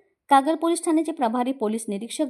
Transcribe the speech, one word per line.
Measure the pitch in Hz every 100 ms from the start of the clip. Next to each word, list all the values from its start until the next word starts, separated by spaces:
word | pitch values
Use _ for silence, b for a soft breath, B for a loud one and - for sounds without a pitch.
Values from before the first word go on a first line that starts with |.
| b b -
कागल | 277 277
पोलीस | 320 330 339
ठाण्याचे | 349 320 320
प्रभारी | 320 226 247 247
पोलीस | 269 214 220 214
निरीक्षक | 196 226 - 285